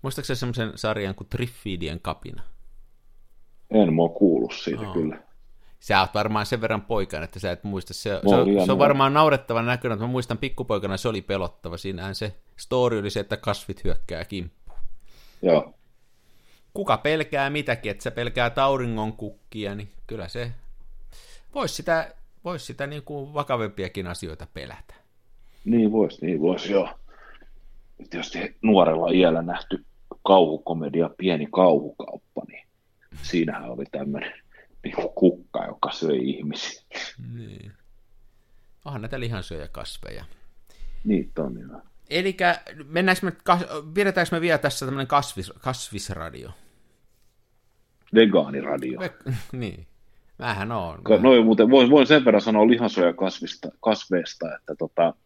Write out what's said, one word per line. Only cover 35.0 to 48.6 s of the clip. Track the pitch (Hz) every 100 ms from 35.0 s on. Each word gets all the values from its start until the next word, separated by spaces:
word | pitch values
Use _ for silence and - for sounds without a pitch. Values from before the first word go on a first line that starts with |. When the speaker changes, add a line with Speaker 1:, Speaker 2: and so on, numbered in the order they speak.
| -
Speaker 2:
kukka, | - 92 - - - -
joka | - -
söi | - 82 69 64
ihmisiä. | 69 73 73 - - _ - - - 120
Speaker 1:
Niin. | 117 110 101 101 95 _ - _ - - _ _ - _ -
Onhan | 147 135
näitä | 113 135
lihansyöjäkasveja. | 117 113 87 82 73 - - - - 55 - - - - - - - -
Speaker 2:
Niitä | - 95 - -
on, | - 62
joo. | - - - - -
Speaker 1:
Elikkä | 156 190 185 180 170 - 156 143
mennäänkö | 165 190 185 185
me | 165
kas-, | - 175 175 151 151
pidetäänkö | 170 196 190 170 170
me |
vielä | 170 156
tässä | 147 - 131
tämmönen | 139 131
kasvis-, | 143 135 - 92 -
kasvisradio? | 127 127 - 104 - 90 82 62 60 - - _ _ _ _ _ _ _ _ _ _ _ _ _ _
Speaker 2:
Vegaaniradio. | 110 110 95 71 69